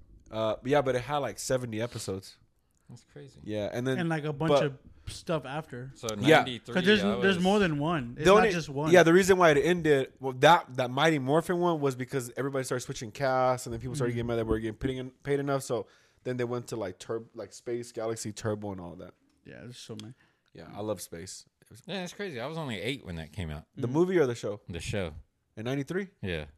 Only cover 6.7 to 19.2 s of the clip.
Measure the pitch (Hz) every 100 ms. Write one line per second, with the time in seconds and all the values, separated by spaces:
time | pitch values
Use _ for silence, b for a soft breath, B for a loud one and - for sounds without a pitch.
6.7 | 180 190 214 202 202 190 175 185 208 180
7.7 | 147 156 165 120 123 165 208 233 175 147
8.7 | 139 156 175 165 180 190 185 170 143 151
9.7 | 175 156 139 131 - 131 127 147 170 -
10.7 | 127 123 131 160 151 131 160 160 175 175
11.7 | 160 139 123 127 135 120 123 135 135 127
12.7 | 127 - 131 107 135 135 131 127 123 123
13.7 | 117 127 139 123 120 120 113 110 110 113
14.7 | 110 131 131 131 - 139 139 143 139 -
15.7 | 117 - b b b 127 127 120 123 117
16.7 | 117 95 - - 113 117 113 101 - 123
17.7 | 120 120 113 113 113 107 104 113 107 104
18.7 | 95 87 87 87 -